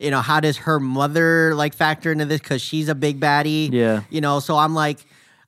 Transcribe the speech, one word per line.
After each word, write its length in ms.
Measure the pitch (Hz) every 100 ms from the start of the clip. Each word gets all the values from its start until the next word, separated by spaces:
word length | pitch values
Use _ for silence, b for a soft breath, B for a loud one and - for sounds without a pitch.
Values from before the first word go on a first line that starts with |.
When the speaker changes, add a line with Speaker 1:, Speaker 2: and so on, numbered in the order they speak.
Speaker 1:
You 100 | 147
know, 100 | 139
how 180 | 117 151
does 160 | 151 131
her 220 | - 156
mother, 760 | 131 131 143 156 165 165 160
like, 200 | 151 147
factor 360 | - 156 151 165
into 140 | 156
this? 160 | 147 151
'Cause 220 | - 131
she's 260 | - 156 151
a 60 |
big 260 | 147 147 139
baddie." 500 | 147 143 151 156 151
Speaker 2:
Yeah. 300 | 123 117 107 104
Speaker 1:
You 100 | 156
know, 200 | 147 143
so 160 | 139 156
I'm 180 | 156
like, 300 | 160 151 147 b b b b